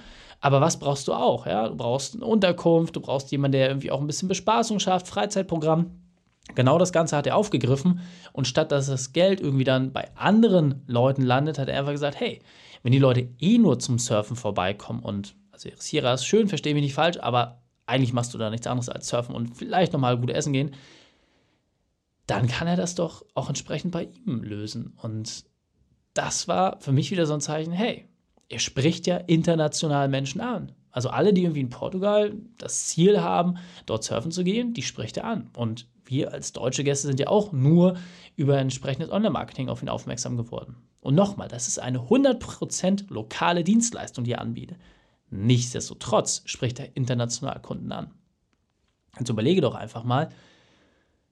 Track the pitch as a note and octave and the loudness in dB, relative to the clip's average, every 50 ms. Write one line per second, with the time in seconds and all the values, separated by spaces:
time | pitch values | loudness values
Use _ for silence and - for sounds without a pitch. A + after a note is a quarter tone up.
0 | - - - - - - - - - C#3+ C3+ C3+ C#3+ E3+ E3+ - D3+ C#3 C#3+ C#3 | -8 -18 -20 -20 -20 -20 -8 -2 2 4 6 6 6 4 2 0 -2 -2 -2 -2
1 | - - - - - A#3 B2 A#2+ - - F3 G#3+ A3+ - - - A#2+ A#2 B2 C#3 | -2 -2 -2 2 2 2 2 0 -2 -2 -2 0 -2 -2 -4 -4 -2 -2 -2 -2
2 | C3+ - - - - - A3 A3 F#3+ F3+ F3 F3 - E3+ E3 E3 E3 E3 - D3+ | -4 -6 -10 -8 -2 0 2 4 4 2 2 2 2 4 4 4 4 0 -4 -8
3 | - - B2 C#3 C#3 - - C#3 C#3 C#3 C3+ C3+ C3 C3 C3+ C#3 C3+ - - C#3 | -6 -4 -4 -4 -2 -4 -2 0 0 2 4 4 4 2 2 -2 -4 -4 -4 -2
4 | D3 D3 D3+ - - F#3 G3 F3+ - - A3 A#3 A#3 - A3 F#3+ - G3 F#3 F3+ | -2 -4 -4 -4 -4 -4 -4 -2 0 0 2 2 2 0 -2 -2 0 0 0 0
5 | F3+ - - G3+ G#3 G3+ - G3 F#3+ - E3+ E3 D3+ D#3 D#3+ E3 F3 F3+ - - | -2 -4 -4 -4 -4 -2 -2 -4 -2 -2 -4 -2 2 2 2 2 2 0 -4 -12
6 | - _ _ _ _ _ _ _ _ - - - B2 B2+ D3 E3+ F3+ F3+ - D#3+ | -20 _ _ _ _ _ _ _ _ -6 0 2 4 6 6 6 4 4 4 2
7 | E3+ - D#3 D3 C3+ C3+ B2 F#3 G#3 - - C3 A#2+ A#2+ C3+ C3+ - F3+ F3 - | 2 2 0 0 0 2 2 2 2 2 0 0 2 2 2 4 4 2 2 2
8 | - - - - - - - C3+ C3+ - - D#3 D#3 - D3 C#3 C3+ C#3 C3+ C3 | -2 -10 -18 -20 -20 -12 -6 -4 -4 0 0 0 0 2 0 0 0 0 -2 -4
9 | - - - D#3+ F3 G3 G3 F#3 - D3 C3+ C3+ B2+ C3+ C3 C3 C3 C3 C3+ G#2 | -6 -2 2 2 4 4 4 2 0 0 0 2 2 4 4 2 2 0 -4 -6
10 | - - - - - D#3 G3+ A3 A#3 A3+ F#3 F3 D#3 C#3+ C3 - - - A#2+ A#2 | -8 -8 -8 0 2 4 6 8 8 8 6 6 4 4 0 -2 -4 -2 2 4
11 | B2 C3+ C3+ C#3 C3 B2 B2 C3+ D3 D#3 D3 C#3+ C3 C#3 B2+ C3 C#3+ C#3+ C#3+ C#3+ | 4 4 4 2 2 4 4 4 2 0 -2 -2 -4 -2 -2 -2 -2 -2 -2 -2
12 | D3 C#3 C#3 - B3 A3 - - _ _ - - - - - - - A#2 B2 C#3 | -2 -4 -2 -4 -4 -6 -6 -8 _ _ -20 -20 -20 -20 -20 -4 2 4 6 6
13 | C3+ C3 B2 B2 B2 B2 - - D3 F#3 A#3 A#3+ A3+ F3 B2 A#2+ - - B2 A#2 | 6 6 6 4 0 -2 -6 -2 2 4 6 6 6 6 4 2 0 0 0 0
14 | A#2+ - A#2 G#2 G#2 - A#2+ G#2+ - G#2+ G2+ G2 F2+ F#2+ G2+ - - - A#2 A2+ | 0 2 0 0 0 -2 -6 -6 -4 -2 -2 0 0 0 -2 -4 -8 -10 -10 -8
15 | - A2+ G#2 G2 G2 - - _ _ _ _ - - C3+ - - - - - D3 | -6 -6 -6 -6 -8 -10 -14 _ _ _ _ -18 -16 -16 -16 -14 -10 -4 -2 0
16 | C3+ B2 B2 B2+ - - - G#3+ A3+ G3+ E3+ C#3 - D3+ D3 D3 D3 C#3 C3+ D#3+ | 0 0 0 0 0 2 4 4 4 2 0 -2 -2 0 0 2 0 0 0 0
17 | D#3 F3 F3 - - A#2+ A#2+ B2 A#2+ - - - _ _ _ _ _ - A#2+ C3+ | 0 0 0 -2 -2 0 2 2 0 0 -4 -12 _ _ _ _ _ -2 0 2
18 | C3+ A#2 A#2+ A#2+ A#2+ - - A2+ A2 G#2+ G#2+ A#2 - - B2+ B2+ A#2+ - - - | 2 2 0 -2 -2 -4 -4 -6 -4 -4 -4 -4 -4 -4 -4 -4 -4 -6 -8 -10
19 | - - - A#2+ A#2+ B2 B2+ A#2+ A#2 A#2 - - - - F3+ F3 F#3 - - D3 | -6 -4 -4 -4 -4 -4 -6 -8 -8 -8 -8 -12 -8 -2 2 2 2 2 2 2
20 | C3 B2 B2 B2 B2+ C3+ C#3 D#3 D3 D#3 C#3 C3+ C#3 D#3+ - - - - - - | 2 2 2 0 0 -2 -2 -4 -2 -2 0 0 -2 -2 -6 -12 -20 -20 -20 -20
21 | _ _ _ _ _ _ _ _ _ _ _ _ _ _ _ _ _ _ _ _ | _ _ _ _ _ _ _ _ _ _ _ _ _ _ _ _ _ _ _ _
22 | _ _ _ _ _ - A2 G2+ B2 A#2 - - E3 E3+ F3+ F3+ F3+ F3 - - | _ _ _ _ _ -4 -2 0 0 0 0 -2 -2 0 0 0 0 -2 -2 -4
23 | E3+ D#3+ - - - _ _ C3+ B2+ - C#3 - - - D#3 D3+ - F3+ F3 E3+ | -4 -6 -6 -12 -20 _ _ -6 -6 -4 -6 -8 -6 -6 -6 -6 -4 -4 -4 -6
24 | - - - - - G#3 C3 A2+ A#2 G#2+ G#2 G#2 G#2+ G#2+ - A#2 A#2 C#3 - - | -8 -8 -12 -10 -6 -6 -4 -4 -6 -6 -8 -8 -8 -8 -8 -10 -12 -12 -14 -12
25 | - A2+ A2 A2 G#2+ - - - - _ _ _ _ _ _ _ _ _ _ _ | -10 -8 -8 -8 -8 -10 -12 -14 -16 _ _ _ _ _ _ _ _ _ _ _
26 | _ _ _ - C#3+ C#3 - - - - F3 F3+ F#3 F#3+ - - - C#3 C3+ C#3 | _ _ _ -6 -4 -4 -4 -4 -2 -2 0 2 2 0 0 -4 -2 0 2 2
27 | D#3+ - G#3 F3+ E3 D3+ D3+ D3+ C#3+ - D3+ D#3 D#3+ E3 E3+ F3+ A3 A#3+ - - | 2 0 0 0 0 0 0 -2 -4 -4 -4 -4 -4 -4 -2 -2 -2 -2 -4 -6
28 | - _ _ _ _ _ _ _ _ - - A2+ - - - C3+ B2+ D#3+ F3 - | -12 _ _ _ _ _ _ _ _ -12 -6 -6 -6 -4 -2 0 2 2 0 0
29 | - F#3 F3 - - - - E3+ E3 F3 E3 D#3+ D3+ D3+ - - - D#3 C#3+ C#3+ | -2 -2 -2 -2 2 2 2 4 4 2 2 2 0 0 -2 -2 -2 0 0 2
30 | C#3 C#3 C3+ C3+ C#3 C3+ - - - - G3+ D3 C#3 C3+ - _ _ _ - B2 | 2 2 0 -2 -2 -4 -6 -6 -6 -6 -6 -6 -8 -12 -16 _ _ _ -6 -4
31 | A#2+ B2+ - A#2+ D#3 G#3 G3+ F#3 F3+ F3 D#3 D3 C3+ A#2+ B2 - - - - F#3 | -4 -2 0 2 4 4 6 4 4 2 0 -2 -4 -4 -6 -8 -8 -6 -4 -2
32 | F#3 G3+ G#3 G#3+ G#3+ G#3 G#3+ G#3+ - - - - - - - - - - - - | 0 2 2 2 2 2 -2 -8 -14 -18 -18 -14 -10 -8 -6 -6 -6 -2 2 4
33 | E3+ G3 G#3 F#3 E3+ F3 F#3 F3 F3 F3+ F3 - - - - - - - A2+ A2 | 6 6 6 6 2 2 2 2 2 0 -2 -4 -8 -16 -20 -18 -8 -6 -6 -6
34 | - - A2+ A2+ A#2+ E3 E3 F3+ F3+ F3+ G3+ A#3 B3 A#3+ A#3 - B2 - - - | -4 -4 -4 -4 -4 -4 -4 -2 -2 0 0 0 -2 -4 -4 -6 -8 -8 -8 -8
35 | - A#2 - - - A3 A#3 - - - - - A#2 A2 A2 A#2 - _ _ _ | -10 -8 -8 -8 -6 -6 -6 -6 -8 -10 -6 -6 -4 -4 -4 -8 -12 _ _ _
36 | _ - B2+ C#3 D#3 - - C#3+ - - - - - B2+ B2 - C#3 C#3 C#3 C#3 | _ -6 -4 -4 -4 -4 -6 -10 -10 -10 -8 -6 -4 -4 -2 -2 0 0 -2 0
37 | - C#3+ C3+ C3 - - - - G#3 G#3 - C3 C3 C#3+ E3 F3 F3 F#3 F3+ - | -2 -2 0 0 0 2 2 2 2 0 0 2 4 6 6 8 6 6 4 0
38 | - - - - - - _ - D3 C3+ C#3+ C#3 C3+ C3 B2+ - - C#3 C3+ - | -6 -16 -20 -20 -20 -12 _ -2 2 2 2 2 2 0 -2 -4 -6 -6 -4 -4
39 | E3 - - G3 A3 G#3 C#3 - - - - - C3 B2 A#2 B2 - - A#2 A#2 | -4 -4 0 0 0 0 0 -2 -4 -8 -8 -8 -6 -6 -6 -6 -6 -6 -6 -6
40 | - - B2 A#2+ - B2+ B2 A#2+ A#2 - - A#1+ - - - - _ _ _ _ | -6 -8 -8 -6 -6 -4 -4 -4 -6 -6 -8 -10 -10 -12 -16 -20 _ _ _ _
41 | - C3 C#3 E3+ G3+ G3+ - - F#2 - - A#2+ - - - - - B2 B2+ B2+ | -2 2 4 4 4 2 0 -6 -10 -10 -8 -8 -6 -6 -6 -6 -4 -4 -4 -4
42 | A#2+ - A3 C4+ C#4 C4+ C4+ C4+ - - - - E3 D#3 - - - F#3 G3+ G3 | 0 2 4 4 6 4 2 0 -4 -12 -10 -8 -8 -8 -6 -2 0 0 0 0
43 | - - - G#2+ G#2+ - - - D#3+ F3 F3 F3 E3 E3+ A3 A#3 A#3 - - - | -2 -6 -10 -10 -8 -8 -6 -2 0 2 2 2 4 4 4 4 4 2 -2 -6
44 | - - - - A#2+ A#2+ A#2 - A2 A2+ A2+ - - - - - - - _ _ | -10 -10 -8 -6 -4 -4 -4 -4 -4 -6 -8 -8 -10 -12 -16 -18 -20 -20 _ _
45 | _ _ _ _ _ _ - F#2+ G2+ A#2+ B2+ A#2+ A#2+ - - A2+ - - - - | _ _ _ _ _ _ -8 0 2 4 4 4 2 -2 -6 -8 -8 -8 -12 -12
46 | - - - G3 - - - - - - - - C#3 A#2+ B2 - C3+ - - C#3+ | -4 0 0 0 2 0 -4 -6 -8 -10 -8 -4 -4 -4 -4 -6 -12 -8 -6 -4
47 | B2+ A#2+ C3 A#2+ A#2+ A#2 A#2+ - C#3 C3 - - - - - - - - - - | -2 -2 0 -2 -2 -4 -4 -6 -6 -8 -8 -8 -10 -12 -12 -10 -8 -8 -8 -10
48 | - - - _ _ _ _ _ _ _ _ _ _ _ _ _ _ _ _ _ | -10 -12 -16 _ _ _ _ _ _ _ _ _ _ _ _ _ _ _ _ _
49 | _ _ _ - B2 - A#2+ G#2+ G#2+ C#3 F#3 F#3+ D3 A2 - - - G#2+ - B2 | _ _ _ -8 -6 -4 -2 0 2 2 4 4 2 2 0 -4 -8 -12 -12 -6
50 | A#2 A#2+ B2 C#3 D#3+ - - - _ _ _ _ _ _ _ _ _ _ _ _ | -2 0 0 0 0 -2 -6 -14 _ _ _ _ _ _ _ _ _ _ _ _
51 | _ _ _ _ _ _ | _ _ _ _ _ _